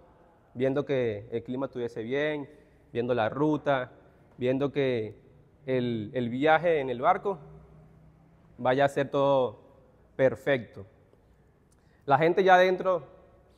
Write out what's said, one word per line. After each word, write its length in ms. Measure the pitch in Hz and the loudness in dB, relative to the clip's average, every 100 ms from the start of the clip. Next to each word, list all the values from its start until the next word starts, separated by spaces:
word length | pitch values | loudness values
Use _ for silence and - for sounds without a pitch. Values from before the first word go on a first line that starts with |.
| - _ _ _ _ 120 | -20 _ _ _ _ -4
viendo 300 | 131 139 139 | -2 0 -2
que 420 | 135 120 104 117 | -2 -2 -4 -6
el 120 | 113 | -8
clima 240 | 117 127 135 | -6 -8 -6
estuviese 340 | 127 117 120 | -6 -8 -8
bien, 480 | 113 139 151 151 139 - - _ _ | -6 -2 -2 -4 -10 -18 -20 _ _
viendo 220 | 117 123 | -6 -2
la 160 | 120 107 | 0 0
ruta, 640 | 127 151 151 147 135 127 - - _ _ - | 0 0 0 0 -2 -4 -12 -20 _ _ -4
viendo 320 | 123 131 139 | -2 0 -2
que 500 | 143 131 120 107 - - - _ _ 131 | -2 -2 -2 -6 -12 -20 -20 _ _ -4
el, 420 | 127 123 117 101 127 | -2 -2 -4 -4 -4
el 140 | 120 | -4
viaje 500 | 123 151 156 170 156 | 0 2 2 2 0
en 100 | 131 | -2
el 100 | 120 | -2
barco 380 | 151 190 202 170 - - - - - - - _ _ _ _ - | 0 0 -2 -8 -12 -20 -20 -20 -20 -20 -20 _ _ _ _ -4
vaya 280 | 123 131 139 | 0 2 2
a 40 | |
ser 220 | 143 135 | 0 -2
todo 480 | 143 139 139 120 104 - - _ _ _ - | 0 2 2 0 -6 -20 -20 _ _ _ 0
perfecto. 720 | 131 113 151 135 104 - 98 _ _ _ _ _ _ _ _ _ _ _ - | 0 0 -2 -2 -4 -16 -20 _ _ _ _ _ _ _ _ _ _ _ 0
La 100 | 139 | 4
gente 260 | 165 185 | 4 4
ya 120 | 185 180 | 6 6
adentro, 480 | 185 180 180 175 - - - _ _ | 6 2 -2 -4 -6 -20 -20 _ _